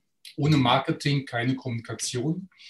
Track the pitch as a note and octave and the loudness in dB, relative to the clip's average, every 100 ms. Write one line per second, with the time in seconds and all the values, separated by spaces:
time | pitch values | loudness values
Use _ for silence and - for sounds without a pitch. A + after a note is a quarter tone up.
0 | _ _ - - C#3+ D3 B2 C3 D3 D#3+ | _ _ -18 -2 4 4 6 4 2 -2
1 | D3 C#3+ C3 A#2+ A#2+ C3 C3+ A#2 - - | 0 0 0 -2 0 -2 -4 -6 -8 -8
2 | - B2+ B2+ F3 G3 _ - | -6 -4 -2 -4 -6 _ -20